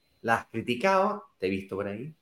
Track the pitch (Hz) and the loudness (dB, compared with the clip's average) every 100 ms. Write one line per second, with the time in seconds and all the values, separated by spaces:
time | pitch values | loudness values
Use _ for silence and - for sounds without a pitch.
0 | _ _ 110 113 - 113 113 123 190 190 | _ _ 0 0 0 -6 -4 0 2 4
1 | 202 208 - _ 95 95 95 95 101 104 | 2 -2 -10 _ -2 -2 -2 -4 -4 -6
2 | 143 156 | -10 -14